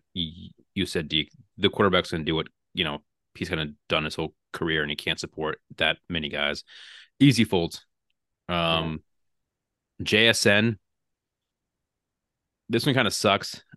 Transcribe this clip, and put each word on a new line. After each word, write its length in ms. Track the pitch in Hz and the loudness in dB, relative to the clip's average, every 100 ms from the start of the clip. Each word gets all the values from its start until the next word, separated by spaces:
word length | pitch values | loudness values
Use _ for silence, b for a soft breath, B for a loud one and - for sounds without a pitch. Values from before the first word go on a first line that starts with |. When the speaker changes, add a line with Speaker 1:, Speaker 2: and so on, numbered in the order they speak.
| _ | _
Speaker 1:
y-, 360 | - 80 87 90 - _ | -10 -10 -10 -20 -20 _
you 100 | - | -6
said, 240 | 92 90 76 | -4 -4 -2
Deke. 220 | 78 76 - - - | -2 -4 -10 -20 -2
The 100 | 95 | 0
quarterback's 400 | - 101 90 85 | 2 2 2 0
gonna 140 | 85 | -4
do 100 | 76 | -2
what, 140 | 80 - _ _ | -4 -4 _ _
you 100 | 95 | -6
know, 180 | 82 73 _ _ _ | -4 -6 _ _ _
he's 140 | - 87 | -10 -6
kinda 200 | 85 76 - - | -6 -6 -10 -4
done 160 | 82 | -2
his 100 | 78 | -2
whole 200 | - 80 - _ | -4 -8 -8 _
career, 300 | - 85 80 | -6 -2 -2
and 80 | 73 | -2
he 60 | 73 | -4
can't 240 | - 80 | -6 -6
support 400 | 80 - 78 - - - | -6 -8 -8 -8 -10 -4
that 220 | 80 80 - | -2 -2 -4
many 200 | 85 76 | -6 -4
guys. 360 | 73 73 73 - B B B B - | -4 -4 -4 -10 B B B B 4
Easy 260 | 139 113 | 6 6
folds. 400 | 110 92 85 - - _ _ _ _ _ - | 4 2 0 -6 -18 _ _ _ _ _ -6
Um, 540 | 87 85 82 80 78 - _ _ _ _ _ _ _ _ - | -2 0 0 -2 -8 -14 _ _ _ _ _ _ _ _ -12
Speaker 2:
Yeah. 60 | |
Speaker 1:
J 240 | - 104 113 | 0 4 6
S 160 | 113 | 4
N, 340 | 110 104 113 107 _ _ _ _ _ _ _ _ _ _ _ _ _ _ _ _ _ _ - | 4 4 4 -2 _ _ _ _ _ _ _ _ _ _ _ _ _ _ _ _ _ _ -4
this 160 | 113 | -2
one 100 | 151 | 2
kinda 160 | 131 110 | 2 2
sucks. 520 | - 104 101 - - - | 2 2 2 -2 -16 -20